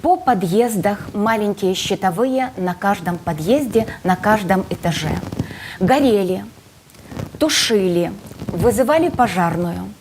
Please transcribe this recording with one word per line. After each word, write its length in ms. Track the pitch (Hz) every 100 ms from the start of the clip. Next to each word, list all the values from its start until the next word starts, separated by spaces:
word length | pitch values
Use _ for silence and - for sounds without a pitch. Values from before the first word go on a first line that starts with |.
По 160 | 330 -
подъездах 920 | - 214 180 202 240 208 202 202 -
маленькие 640 | 208 214 226 208 202 190
щитовые 760 | 185 - 190 190 175 262 262 254 190
на 160 | 180
каждом 440 | 175 196 202 175 175
подъезде, 680 | - 156 156 277 262 226 220 -
на 120 | 180
каждом 500 | 180 208 214 180 190 -
этаже. 460 | - 175 156 156 165 - - - - - -
Горели, 640 | 185 269 269 208 185 185 214 - - - - - - - - -
тушили, 720 | 302 - - 214 185 175 170 196 - - -
вызывали 600 | 175 220 220 247 320 330
пожарную. 800 | - 233 180 170 165 175 175 190 208